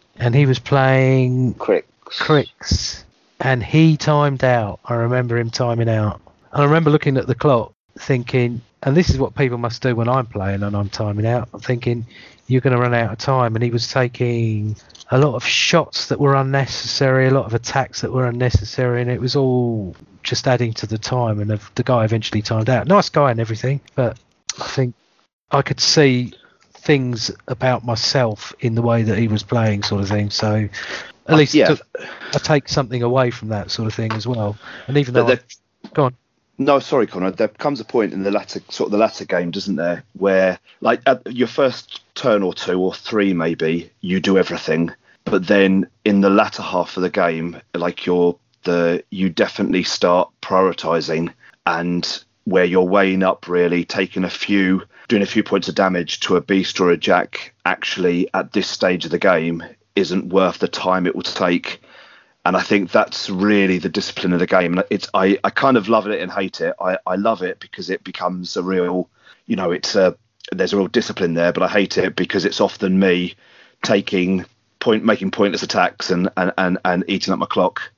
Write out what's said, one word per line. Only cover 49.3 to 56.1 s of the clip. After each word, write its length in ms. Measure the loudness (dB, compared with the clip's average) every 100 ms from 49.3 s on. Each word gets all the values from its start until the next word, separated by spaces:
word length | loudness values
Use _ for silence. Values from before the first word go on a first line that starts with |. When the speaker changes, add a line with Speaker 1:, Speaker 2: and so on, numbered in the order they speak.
| 0 -2 -2 -2 0
Speaker 3:
start 460 | -2 0 2 2 0 _
prioritising, 920 | -2 2 2 0 -2 -2 -2 -4 -4 -8 -20 _ -4
and 580 | -2 -2 -2 -4 -8 -14 _
where 200 | -2 2
you're 180 | 4 4
weighing 400 | 4 4 2 2
up, 240 | 2 0 -2
really 380 | 0 2 0
taking 400 | -2 -4 -2 -2
a 60 | -4
few, 520 | -4 0 2 2 0 -2 -14 -2
doing 160 | 0
a 40 | 2
few 180 | -2
points 240 | 0 -2 0
of 80 | 0
damage 420 | 2 0 -4